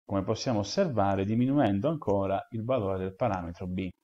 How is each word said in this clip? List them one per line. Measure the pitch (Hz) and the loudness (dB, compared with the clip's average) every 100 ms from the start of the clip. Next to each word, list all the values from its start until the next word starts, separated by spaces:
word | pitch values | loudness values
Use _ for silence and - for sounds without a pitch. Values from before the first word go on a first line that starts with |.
| - | -4
come | 98 | -2
possiamo | 92 110 135 104 | 0 -2 0 -2
osservare | 101 - 185 107 98 98 98 | 0 0 0 2 2 2 2
diminuendo | 113 127 143 113 101 139 | 2 4 4 4 2 0
ancora | 156 - 98 98 98 - | -2 0 0 2 -2 -2
il | 113 | -6
valore | 110 127 98 95 | -2 0 0 -2
del | 95 95 | -4 -2
parametro | 120 95 85 87 92 | -2 -2 -4 -8 -6
B. | 92 92 - | -4 -4 -8